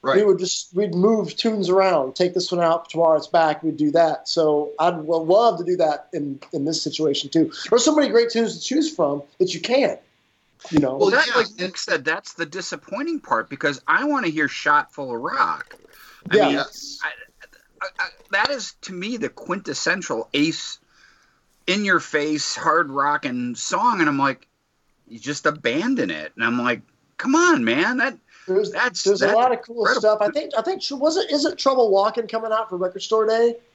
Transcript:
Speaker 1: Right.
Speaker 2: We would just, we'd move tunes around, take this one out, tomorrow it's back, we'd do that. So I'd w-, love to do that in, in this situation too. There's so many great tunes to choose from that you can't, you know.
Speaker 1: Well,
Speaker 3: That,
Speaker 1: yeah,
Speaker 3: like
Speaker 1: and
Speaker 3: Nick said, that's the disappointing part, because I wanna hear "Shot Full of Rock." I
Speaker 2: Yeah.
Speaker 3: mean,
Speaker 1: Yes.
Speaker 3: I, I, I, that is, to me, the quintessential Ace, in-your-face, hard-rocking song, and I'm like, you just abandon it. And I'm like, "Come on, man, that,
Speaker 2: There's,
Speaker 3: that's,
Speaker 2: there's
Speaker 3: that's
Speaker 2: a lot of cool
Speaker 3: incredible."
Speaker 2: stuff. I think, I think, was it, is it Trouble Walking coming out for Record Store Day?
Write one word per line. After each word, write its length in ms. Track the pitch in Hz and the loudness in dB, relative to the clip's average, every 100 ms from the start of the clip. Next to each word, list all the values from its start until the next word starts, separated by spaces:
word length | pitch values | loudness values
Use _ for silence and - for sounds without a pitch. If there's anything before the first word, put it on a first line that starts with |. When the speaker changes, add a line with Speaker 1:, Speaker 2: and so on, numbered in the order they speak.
Speaker 1:
Right. 140 | 135 160 | 2 4
Speaker 2:
We 80 | |
would 160 | 214 180 | 4 2
just, 340 | 180 - - | 0 -6 -4
we'd 220 | 175 208 175 | -4 -2 2
move 400 | 202 220 170 - | 2 2 -2 -2
tunes 320 | 233 214 180 | -2 -2 0
around, 480 | 185 190 165 131 - | 2 4 2 0 0
take 180 | 180 | 0
this 180 | 180 180 | 0 -2
one 80 | 175 | 0
out, 280 | 170 165 - | 2 0 -2
tomorrow 280 | 165 165 156 | 2 4 4
it's 100 | 151 | 2
back, 340 | 170 160 151 | 2 2 0
we'd 140 | 160 151 | -4 0
do 160 | 151 | 2
that. 380 | 160 165 - - | 4 2 0 -4
So 420 | - 156 147 147 - | 0 2 2 0 0
I'd 120 | 165 | 0
w-, 320 | 170 151 165 | 0 -2 -2
love 340 | 160 196 233 175 | 4 6 6 2
to 80 | 175 | -2
do 100 | 180 | 0
that 320 | 160 147 - | 2 0 -6
in, 260 | 165 147 135 - | -8 -6 -8 -8
in 100 | 160 | -4
this 180 | 143 156 | -4 -4
situation 480 | 156 - 151 143 143 | -6 -2 -2 -2 0
too. 220 | 165 160 - - | 0 0 -2 2
There's 140 | 240 | 4
so 100 | 320 | 4
many 140 | 302 269 | 4 4
great 200 | 220 233 | 4 2
tunes 280 | 226 226 170 | 0 -2 -4
to 60 | |
choose 260 | - 277 311 - | -2 -2 -2 0
from 280 | 151 143 - _ | -2 -2 -8 _
that 140 | 180 | -2
you 60 | 175 | -2
can't, 400 | - 262 247 - _ _ _ _ _ _ - | 0 2 2 -2 _ _ _ _ _ _ -2
you 100 | 156 | 0
know. 160 | 135 135 | 2 2
Speaker 1:
Well, 140 | 196 | 2
Speaker 3:
That, 180 | 247 311 | 4 2
Speaker 1:
yeah, 80 | - | 0
Speaker 3:
like 120 | 220 | -2
Speaker 1:
and 120 | 214 | -4
Speaker 3:
Nick 180 | 180 - | -8 -8
said, 280 | - 170 135 | -4 -4 -2
that's 280 | 170 - - | -6 -8 -10
the 100 | 165 | -8
disappointing 760 | 180 175 160 - 202 311 320 | -8 -10 -12 -10 -8 -6 -6
part, 300 | - 113 113 | -2 -4 -2
because 320 | 139 143 135 - | -4 -4 -4 -2
I 160 | 170 285 | 0 2
wanna 240 | 285 185 | 0 -2
hear 180 | 156 143 | -2 -2
"Shot 460 | - 147 147 - | -2 2 2 2
Full 200 | - 135 | -10 -8
of 60 | 117 | -6
Rock." 540 | 143 - - 76 - - _ - - - - | -6 -2 -2 -4 -10 -20 _ -20 -20 -18 0
I 40 | 214 | 2
Speaker 2:
Yeah. 80 | 175 | 4
Speaker 3:
mean, 80 | 143 | 2
Speaker 1:
Yes. 440 | - - - - | -4 -10 -16 -8
Speaker 3:
I, 60 | 151 127 123 _ - _ _ _ | -10 -10 -20 _ -20 _ _ _
I, 40 | 190 - | -12 -8
I, 80 | 180 - _ | -8 -8 _
that 180 | 196 247 | -2 0
is, 240 | 277 196 - | -2 -8 -14
to 120 | - | -14
me, 240 | 180 196 240 | -10 -8 -6
the 120 | 135 | -6
quintessential 1000 | - - 185 - 139 - 185 170 - - | -8 -6 -6 -4 -4 -2 -2 -2 -6 -4
Ace, 460 | 143 156 151 - - _ _ _ _ _ _ _ _ - | 0 0 -2 -10 -16 _ _ _ _ _ _ _ _ -4
in-your-face, 880 | 196 202 175 - 151 151 151 143 - | -2 2 0 2 -2 0 -2 -4 -2
hard-rocking 1000 | 165 160 151 139 143 147 143 123 123 117 | 0 2 0 0 0 0 -2 -4 -6 -6
song, 440 | - 185 240 214 | -6 0 0 2
and 100 | 151 | 2
I'm 80 | 139 | 2
like, 280 | 139 127 _ _ _ _ _ _ _ | 0 -2 _ _ _ _ _ _ _
you 120 | 113 | -14
just 260 | 127 147 156 | -8 -2 -2
abandon 640 | 151 120 135 226 262 101 | 0 -2 0 0 0 -2
it. 200 | 78 78 - | -4 -10 -4
And 80 | |
I'm 160 | 117 120 | -2 0
like, 220 | 120 117 _ _ _ - | 0 -2 _ _ _ -8
"Come 180 | - 302 | 0 4
on, 280 | 359 302 | 4 4
man, 340 | 113 123 196 247 | 2 2 0 0
that, 200 | - - _ - - | -2 -4 _ -20 -2
Speaker 2:
There's, 240 | 190 202 | 0 0
Speaker 3:
that's, 320 | - 247 185 | -2 -2 0
Speaker 2:
there's 160 | 190 196 | 0 2
Speaker 3:
that's 140 | 196 | 4
Speaker 2:
a 20 | 208 | 4
lot 160 | 254 | 4
of 100 | 240 | 0
cool 180 | - 233 226 | -4 -2 0
Speaker 3:
incredible." 160 | 247 | 2
Speaker 2:
stuff. 200 | 214 214 | 2 2
I 80 | 208 | 0
think, 240 | - - 220 | 0 -4 -4
I 40 | |
think, 180 | 277 381 - | -2 -4 -6
was 260 | 277 294 320 | 0 0 0
it, 140 | - | -2
is 140 | 285 285 | 0 -2
it 120 | - | 0
Trouble 340 | 277 262 226 | 0 4 4
Walking 360 | 196 208 220 220 | 4 2 -2 -4
coming 240 | 226 220 | -6 -2
out 180 | 220 220 | -2 -2
for 80 | 180 | -4
Record 240 | 185 185 | -4 -6
Store 240 | - 220 214 | 0 2 2
Day? 280 | 226 233 233 _ | 4 2 0 _